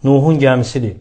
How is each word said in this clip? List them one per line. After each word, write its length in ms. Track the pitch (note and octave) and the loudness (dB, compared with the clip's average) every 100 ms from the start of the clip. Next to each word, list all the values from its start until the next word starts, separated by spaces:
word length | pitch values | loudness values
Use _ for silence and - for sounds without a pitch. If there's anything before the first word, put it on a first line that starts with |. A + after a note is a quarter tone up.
Nuhun 400 | C3+ C#3 D3 D#3 | 0 2 2 2
gəmisidir. 560 | C3+ B2+ A#2 C3+ A2+ - | 2 0 -2 -6 -6 -10